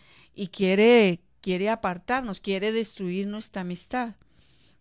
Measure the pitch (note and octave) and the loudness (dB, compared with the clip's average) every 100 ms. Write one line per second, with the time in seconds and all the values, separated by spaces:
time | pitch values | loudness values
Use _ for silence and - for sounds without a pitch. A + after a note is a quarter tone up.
0 | _ - _ - G3 - F#3 G3 A3 A#3+ | _ -20 _ -10 -8 -2 2 6 8 8
1 | G3+ E3+ _ _ - F3+ G3+ A3+ G3+ F3+ | 6 2 _ _ -4 -2 -2 -2 -4 -6
2 | - B3+ B3+ F#3 - F#3+ G#3 A3 A3 - | -4 -4 -4 -8 -4 -2 -2 -2 -4 -6
3 | F#3 F3+ G3+ G#3 - G3+ F3+ F3 - B3+ | -6 -4 -6 -8 -10 -10 -8 -8 -6 -6
4 | A#3+ - _ _ _ _ _ _ | -6 -10 _ _ _ _ _ _